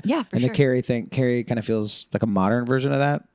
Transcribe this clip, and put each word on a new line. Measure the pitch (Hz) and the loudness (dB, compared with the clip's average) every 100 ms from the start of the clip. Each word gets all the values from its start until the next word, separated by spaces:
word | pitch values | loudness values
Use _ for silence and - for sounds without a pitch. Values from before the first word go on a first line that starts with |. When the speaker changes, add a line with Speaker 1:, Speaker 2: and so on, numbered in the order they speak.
Speaker 1:
Yeah, | - 302 | -2 -2
for | - - | -2 0
Speaker 2:
And | |
Speaker 1:
sure. | 240 | 0
Speaker 2:
the | 214 | 2
Carrie | 135 127 | 2 2
thing, | - 120 101 | 0 -2 -2
Carrie | - 127 123 | 0 0 0
kind | 110 117 | -2 -4
of | 107 | -2
feels | 110 104 - - | -2 0 -4 -4
like | - | -6
a | 113 | -2
modern | 98 95 120 120 | 0 2 2 0
version | 131 139 | 0 0
of | 139 | 0
that. | 143 147 - | 0 -2 -6